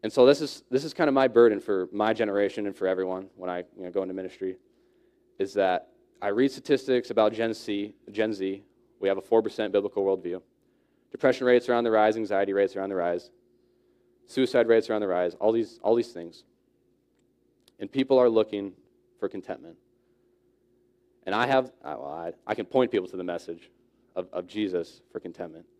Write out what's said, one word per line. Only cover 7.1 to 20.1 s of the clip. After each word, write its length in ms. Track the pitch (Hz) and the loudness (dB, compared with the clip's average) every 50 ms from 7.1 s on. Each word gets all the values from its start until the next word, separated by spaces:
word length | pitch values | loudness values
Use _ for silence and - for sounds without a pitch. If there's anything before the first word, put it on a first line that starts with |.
about 220 | 113 113 110 107 113 | 0 2 2 2 2
Gen 200 | 110 113 113 110 | 0 -4 -4 -4
C, 420 | - - - 104 101 101 107 - _ _ - | -6 -6 -6 -4 -4 -6 -8 -12 _ _ -14
Gen 220 | 101 104 110 110 107 | -4 -2 -2 -2 -2
Z. 280 | 95 95 95 98 98 104 _ _ _ _ _ _ _ | -4 -4 -6 -6 -6 -12 _ _ _ _ _ _ _
We 80 | 101 | -2
have 100 | 98 98 | -2 -2
a 40 | 95 | -2
four 200 | - - 120 113 | -2 2 2 2
percent 300 | 107 107 - - 110 101 | 2 2 -6 -6 -6 0
biblical 320 | 95 104 98 101 - 104 98 | 0 0 -2 0 -4 -2 0
worldview. 380 | 98 95 90 87 87 87 92 _ _ _ _ _ _ _ _ _ _ _ _ _ _ | 0 0 -2 -2 -8 -10 -10 _ _ _ _ _ _ _ _ _ _ _ _ _ _
Depression 360 | - - - 135 123 - 131 | -10 0 0 0 2 2 2
rates 220 | 123 123 123 117 - | 4 4 4 4 2
are 40 | 123 | 0
on 120 | 120 120 | 0 2
the 60 | 117 | 2
rise, 260 | 110 110 107 110 110 | 2 4 4 4 2
anxiety 340 | 113 110 98 104 98 98 101 | 0 -2 -2 -2 -2 -2 0
rates 240 | 98 98 101 98 - | 2 0 0 0 0
are 60 | 101 | -6
on 80 | 95 98 | -8 -6
the 60 | 98 | -4
rise, 360 | 92 85 85 87 87 - - _ _ _ _ _ _ _ _ _ _ _ _ _ _ _ _ _ _ _ | -2 -2 -2 -2 -4 -6 -12 _ _ _ _ _ _ _ _ _ _ _ _ _ _ _ _ _ _ _
suicide 400 | _ - 131 131 120 - 127 117 | _ -2 -2 0 2 2 2 4
rates 220 | 113 117 113 107 - | 6 4 4 4 2
are 40 | 113 | -4
on 60 | 107 | -4
the 60 | 104 | -2
rise, 280 | 98 90 87 90 87 87 | -2 0 0 0 -2 -2
all 160 | - - 110 | 0 0 2
these, 280 | 113 117 110 98 - - | 2 2 -2 -4 -8 -6
all 140 | - 101 113 | 0 0 0
these 160 | 120 113 117 | 0 0 -4
things. 320 | - 87 85 85 - - _ _ _ _ _ _ _ _ _ _ _ _ _ _ _ _ _ _ _ _ _ _ _ _ _ _ _ _ | -10 -16 -16 -16 -18 -20 _ _ _ _ _ _ _ _ _ _ _ _ _ _ _ _ _ _ _ _ _ _ _ _ _ _ _ _
And 120 | 101 98 | -14 -6
people 260 | - 135 131 131 135 | -2 -2 2 4 4
are 120 | 127 123 120 | 6 6 6
looking 440 | 113 110 107 107 - 101 101 98 90 _ _ _ _ _ _ _ _ _ | 4 4 2 0 -2 -6 -8 -8 -12 _ _ _ _ _ _ _ _ _
for 100 | - 98 | -8 -8
contentment. 480 | - 98 90 - 92 - - 82 82 _ _ _ _ _ _ _ | -8 -10 -12 -12 -14 -14 -14 -20 -20 _ _ _ _ _ _ _